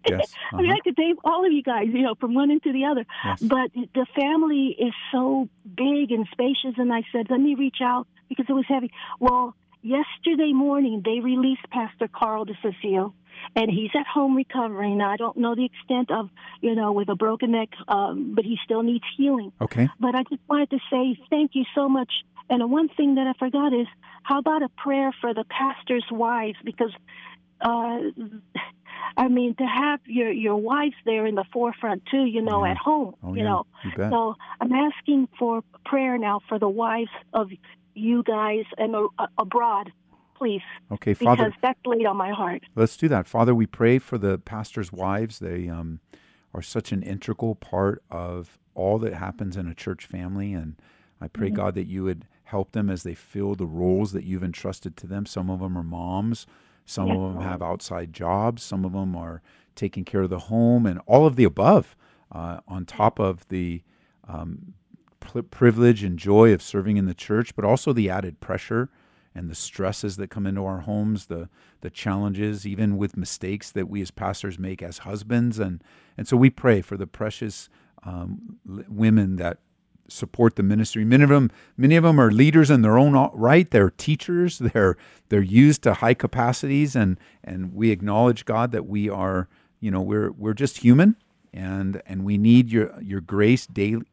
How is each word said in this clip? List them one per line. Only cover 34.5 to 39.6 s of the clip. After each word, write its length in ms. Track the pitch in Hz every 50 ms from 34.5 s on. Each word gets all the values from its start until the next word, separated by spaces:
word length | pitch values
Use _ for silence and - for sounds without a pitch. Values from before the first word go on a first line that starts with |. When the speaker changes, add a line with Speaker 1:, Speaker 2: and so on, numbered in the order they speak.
| - _
Speaker 2:
I'm 120 | 240 240 254
asking 540 | 262 285 302 285 - _ - 294 269 262 - _ -
for 240 | 240 233 226 226 - _ _ - _
prayer 320 | - 285 269 262 262 247
now 240 | 240 226 208 202 208 _
for 120 | - 220 208
the 100 | 214 202
wives 400 | 196 226 226 226 220 233 233 220 - - - _ -
of 160 | 226 214 190 190 - _ - - _ _ _ _
you 300 | 208 214 226 240 240 233
guys 420 | - 220 214 214 214 214 220 220 - -
and, 180 | - 220 220 226
uh, 120 | 214 208 208 _ - 226 - _
abroad, 540 | - 220 185 220 240